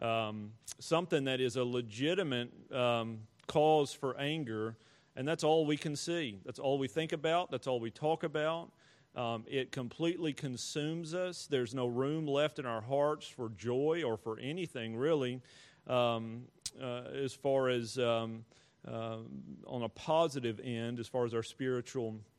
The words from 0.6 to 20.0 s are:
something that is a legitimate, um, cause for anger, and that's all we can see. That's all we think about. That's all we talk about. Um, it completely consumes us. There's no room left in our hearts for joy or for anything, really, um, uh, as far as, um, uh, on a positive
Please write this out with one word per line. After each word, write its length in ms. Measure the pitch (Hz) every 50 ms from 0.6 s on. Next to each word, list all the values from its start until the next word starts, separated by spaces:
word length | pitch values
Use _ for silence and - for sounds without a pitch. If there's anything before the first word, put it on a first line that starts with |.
| _ - - -
something 460 | - - 165 165 180 170 180 151 135
that 140 | 135 131 127
is 180 | 127 123 113 131
a 60 | 123
legitimate, 880 | 120 123 123 123 113 104 110 131 156 180 190 190 151 131 123 120 120 - - - - -
um, 460 | 131 123 123 120 117 113 113 113 110 107 - _ _ -
cause 480 | - - 156 151 156 156 151 143 135 -
for 240 | - - 135 123 -
anger, 600 | 139 143 156 160 151 113 110 107 110 113 110 - - - - - _ _ _
and 120 | 131 131 143
that's 160 | 165 160 -
all 240 | 151 156 160 160 147
we 100 | 151 139
can 180 | - 160 147
see. 440 | 139 - - 170 170 160 123 101 98 90
That's 140 | - 117 -
all 220 | - 135 139 143
we 80 | 135 123
think 260 | - 165 160 156 -
about. 380 | 160 139 160 160 175 180 -
That's 160 | 143 123 - 139
all 120 | 131 120
we 120 | 113 117
talk 320 | 107 - 151 151 160 160 -
about. 480 | 160 143 156 151 156 165 165 170 - _ _ _ _ _ _ _ _ _
Um, 300 | 131 123 117 117 113 110 -
it 240 | 143 135 131 -
completely 640 | - - 127 120 - - 160 170 175 - 170 156 139
consumes 800 | - - 139 127 117 - - - 156 147 151 160 170 170 151 160
us. 340 | 180 185 180 175 - - -
There's 260 | 147 131 123 113 113
no 140 | 135 123 123
room 400 | 120 120 135 139 151 160 160 147
left 320 | 139 139 147 151 147 -
in 60 | 135
our 160 | 123 117 113
hearts 440 | 107 120 139 139 143 147 151 151 -
for 220 | - - - 123 110
joy 560 | 113 92 98 117 123 127 143 156 160 175 156
or 120 | 123 110 107
for 200 | - 117 110 107
anything, 540 | 117 131 151 185 175 156 - 127 113 113 110
really, 480 | 113 131 156 165 147 131 123 123 127 - - - - - - - _ _ -
um, 540 | 127 123 123 120 117 113 113 113 113 117 127 - _ _ _ - - -
uh, 220 | 131 127 123 123 123 135 135
as 200 | 135 139 131 -
far 360 | - - 143 135 135 131 127
as, 280 | 127 120 117 110 - 131
um, 460 | 123 117 117 113 113 113 113 113 117 _ - - _ _ _ _ _
uh, 340 | 127 120 113 113 113 113 110 113 120 135 - 131 139 139 - - -
on 160 | 135 123 117
a 40 | 110
positive 720 | - -